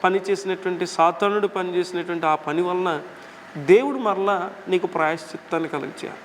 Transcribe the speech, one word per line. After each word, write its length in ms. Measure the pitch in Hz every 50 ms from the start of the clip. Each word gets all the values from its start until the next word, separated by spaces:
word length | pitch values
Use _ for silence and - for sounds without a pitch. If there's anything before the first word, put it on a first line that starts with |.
| -
పని 160 | 185 185 196
చేసినటువంటి 640 | 185 190 202 185 - 190 185 180 - 185 180 170 180
సాతానుడు 640 | 170 - - 165 170 175 170 208 202 202 208 202 196
పని 280 | - 196 185 180 175
చేసినటువంటి 500 | 180 180 175 180 175 170 175 175 170 165
ఆ 100 | 160 156
పని 260 | 151 - 151 151 165
వలన 400 | 180 175 180 180 185 185 165 147 - - - - - - - - - - - 156
దేవుడు 400 | 143 139 180 220 262 285 285 277
మరలా 540 | 247 214 196 190 196 196 202 185 175 - - - - -
నీకు 200 | 185 185 190 180
ప్రాయశ్చిత్తాన్ని 840 | - 170 160 156 165 165 - - - - - - - 165 160 156
కలిగించాలి. 480 | - 147 135 - - - - - - - -